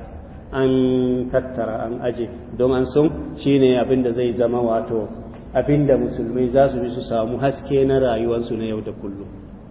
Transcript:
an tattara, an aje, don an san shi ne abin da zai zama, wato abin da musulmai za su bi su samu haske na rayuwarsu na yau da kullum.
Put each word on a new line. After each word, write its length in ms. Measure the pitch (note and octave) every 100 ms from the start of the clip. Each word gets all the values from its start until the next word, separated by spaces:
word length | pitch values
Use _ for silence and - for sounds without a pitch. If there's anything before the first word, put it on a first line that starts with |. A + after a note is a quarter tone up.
| - - - - -
an 800 | C3+ C3+ C3 B2+ B2+ B2+ B2+ B2+
tattara, 540 | C3 B2+ B2 A2 A2+ A2+
an 140 | B2
aje, 240 | B2 A#2 A2+ - - A2+
don 160 | B2+
an 120 | C3 B2+
san 240 | C#3+ D#3 - - -
shi 200 | C#3 C#3
ne 220 | C3 B2
abin 240 | A#2+ C3
da 80 | B2
zai 200 | A#2 B2
zama, 260 | A#2 A#2 B2
wato 480 | A#2 A2+ A2+ A2+ G#2 - - - -
abin 320 | - C#3+ D3 C#3
da 80 | B2
musulmai 520 | B2 C3 A#2 B2 B2
za 180 | C3+ C#3
su 120 | B2
bi 80 | A#2+
su 100 | B2 A#2
samu 300 | A2+ A2+ A#2+
haske 460 | C#3 C3+ - C#3 C3+
na 140 | C3+
rayuwarsu 580 | B2+ A2+ A#2 A#2 A#2 A2+
na 80 | A2
yau 160 | G#2+
da 100 | G#2+
kullum. 360 | - G2+ G2 F#2+ - - - -